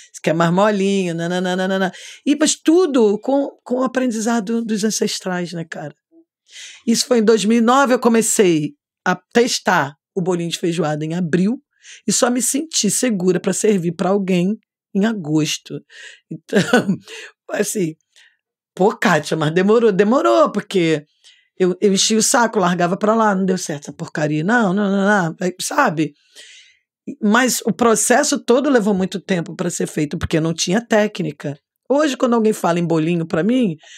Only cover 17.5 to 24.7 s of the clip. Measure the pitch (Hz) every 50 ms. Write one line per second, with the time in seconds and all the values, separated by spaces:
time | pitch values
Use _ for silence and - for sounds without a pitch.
17.5 | - 190 208 - - 214 180 156 156 _ _ _ _ _ _ _ _ _ _ _
18.5 | _ _ _ _ - - 180 220 220 - - 202 170 151 - - 165 160 151 151
19.5 | 160 180 185 202 214 247 233 220 196 175 202 208 247 294 339 339 339 330 302 233
20.5 | - 208 - - - 190 165 160 156 147 147 _ _ _ _ - - _ _ _
21.5 | _ - 190 180 180 - 208 202 190 190 - - 226 220 208 - - 247 240 226
22.5 | - 214 180 175 180 170 175 170 196 196 208 208 226 226 220 214 196 185 196 185
23.5 | 185 180 - - 156 143 - - - - 165 - - 165 151 147 151 151 160 196
24.5 | 240 247 220 180